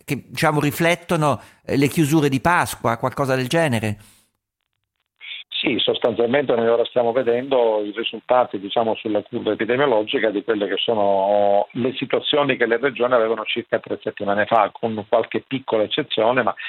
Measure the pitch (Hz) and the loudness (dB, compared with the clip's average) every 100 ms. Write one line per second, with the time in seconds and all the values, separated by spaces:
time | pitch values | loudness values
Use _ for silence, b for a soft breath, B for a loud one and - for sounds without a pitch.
0 | - 135 - 117 160 151 147 135 165 175 | -8 -8 -8 -2 0 2 0 2 0 0
1 | - 175 151 127 B B - 123 143 - | 0 0 2 0 B B -4 2 2 2
2 | 147 160 147 131 165 175 131 - 123 117 | 2 4 4 2 2 2 0 -2 -2 -2
3 | 135 - 135 131 127 165 165 117 107 104 | -2 -2 -2 0 0 0 2 0 -2 -6
4 | b b b _ _ _ _ _ _ _ | b b b _ _ _ _ _ _ _
5 | _ _ B B - - - 117 - 113 | _ _ B B -10 -4 -2 0 -2 0
6 | 123 110 117 139 135 120 113 117 117 - | -2 0 0 0 0 0 2 2 0 0
7 | 120 117 120 120 135 135 117 107 104 101 | 0 0 0 -2 0 2 2 0 -2 -6
8 | 113 113 - 123 120 101 98 123 113 104 | -8 -6 0 2 2 -2 -4 -2 0 -2
9 | 117 104 101 120 101 104 110 123 143 110 | -2 -4 -4 -6 -4 -2 0 0 2 2
10 | 107 139 110 101 - 107 101 95 - 113 | 0 0 0 0 -2 -2 -2 -2 -2 0
11 | 101 98 98 104 101 101 - - 120 131 | 2 2 2 2 4 2 0 -2 -4 -4
12 | 127 127 - 147 143 127 117 117 139 110 | -2 -2 0 0 0 0 0 0 -2 -2
13 | 120 127 110 110 107 - 113 113 - 104 | 0 2 2 -2 -4 -8 -4 -6 -4 -8
14 | - - 104 101 101 117 101 - 117 110 | -8 -6 -4 -2 2 2 2 -2 -6 -6
15 | 104 117 110 113 - 135 - 110 101 - | 0 0 0 -4 -6 -8 -2 0 0 -2
16 | 147 - 110 131 107 B | -4 0 2 2 0 B